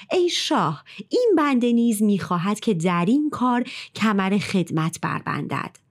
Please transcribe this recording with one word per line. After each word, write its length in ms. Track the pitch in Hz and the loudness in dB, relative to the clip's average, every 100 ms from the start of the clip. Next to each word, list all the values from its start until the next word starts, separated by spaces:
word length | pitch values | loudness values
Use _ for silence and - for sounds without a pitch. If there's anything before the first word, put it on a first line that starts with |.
| - | -4
"ای 180 | 370 349 | 0 0
شاه، 540 | - - 277 160 147 - - - | 0 -2 0 0 -2 -10 -20 -4
این 240 | 480 494 349 | 0 2 4
بنده 360 | 294 254 240 | 2 2 2
نیز 300 | 233 233 208 | 4 2 2
می‌خواهد 560 | 214 202 - 175 185 208 | 2 2 0 -2 0 -2
که 140 | - | -2
در 320 | 175 175 175 175 | 0 0 2 2
این 240 | 277 302 | 2 0
کار 340 | - 247 240 262 - - - | 0 0 0 -2 -8 -14 -4
کمر 420 | 220 202 190 202 | 0 2 2 0
خدمت 640 | - 196 170 160 160 - | 0 -2 0 -2 -2 -4
بربندد." 760 | 160 - - 143 - 135 - - _ | -6 -6 -6 -6 -6 -6 -8 -12 _